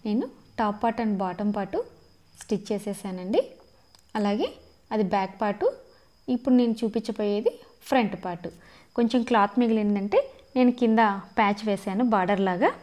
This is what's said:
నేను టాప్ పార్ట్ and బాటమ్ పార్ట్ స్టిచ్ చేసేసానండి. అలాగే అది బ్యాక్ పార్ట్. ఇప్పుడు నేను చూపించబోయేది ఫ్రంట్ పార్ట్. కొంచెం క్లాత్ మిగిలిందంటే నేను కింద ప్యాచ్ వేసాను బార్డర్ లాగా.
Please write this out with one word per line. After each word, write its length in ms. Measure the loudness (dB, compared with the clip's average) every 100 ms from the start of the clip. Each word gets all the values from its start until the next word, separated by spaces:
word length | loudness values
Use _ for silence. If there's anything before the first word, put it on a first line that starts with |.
| -2
నేను 200 | -2 -4 -10 -14 -4
టాప్ 180 | -2 0
పార్ట్ 180 | -2 -2
and 120 | -2 -2
బాటమ్ 280 | -4 -4 -4 -4
పార్ట్ 200 | -4 -6 -6 -14 -20 _ _ -20
స్టిచ్ 260 | -6 -6 -4
చేసేసానండి. 720 | -6 -6 -10 -10 -10 -2 -2 -2 -12 _ _ _ _ _ -4
అలాగే 280 | -2 -2 -4 -6 -20 _ _
అది 100 | -2 0 0
బ్యాక్ 200 | -2 -4
పార్ట్. 240 | -4 0 -2 -4 -20 _ _ _ -4 -2
ఇప్పుడు 180 | 4 4
నేను 140 | 4 0
చూపించబోయేది 720 | -2 -4 -6 -4 -2 -2 -4 -10 -20 _ -2
ఫ్రంట్ 260 | 0 0 -4
పార్ట్. 240 | -10 -10 -12 -16 -20 -20 -8 0
కొంచెం 240 | 2 2 2
క్లాత్ 300 | 4 4 4
మిగిలిందంటే 580 | 2 2 2 0 2 0 0 -12 _ 4
నేను 160 | 4 4
కింద 220 | 2 4 4 0 -4 0
ప్యాచ్ 240 | 0 0 -2
వేసాను 360 | -2 -2 0 2
బార్డర్ 280 | 2 2 2 2
లాగా. 200 | 2 0 0